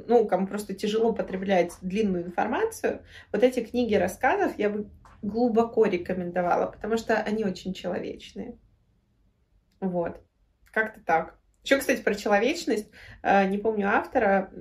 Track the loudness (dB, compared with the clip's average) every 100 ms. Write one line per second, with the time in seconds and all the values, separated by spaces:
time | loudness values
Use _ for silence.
0 | 4 4 6 2 0 -4 -8 -4 -2 2
1 | 2 0 -4 -4 2 2 2 -2 -6 0
2 | 0 0 -2 -2 -2 0 -2 -2 -4 -4
3 | -10 -20 -6 2 4 2 -2 -2 0 2
4 | 0 0 0 2 0 0 -2 -2 -8 -14
5 | -20 -10 -6 0 2 2 2 2 2 2
6 | -2 -4 -4 -2 0 0 0 -4 -4 -4
7 | 0 0 0 -2 -2 -4 -8 -8 -6 -6
8 | -8 -12 -14 -14 -14 -14 _ _ _ _
9 | _ _ _ _ _ _ _ _ -4 -2
10 | -4 -8 -18 _ _ _ _ -2 -2 -4
11 | 0 0 0 -10 _ _ 0 2 2 0
12 | 0 -2 2 2 2 -2 -2 -2 -4 -16
13 | -20 -6 2 4 4 0 -2 0 0 0
14 | 0 0 4 2 0 -6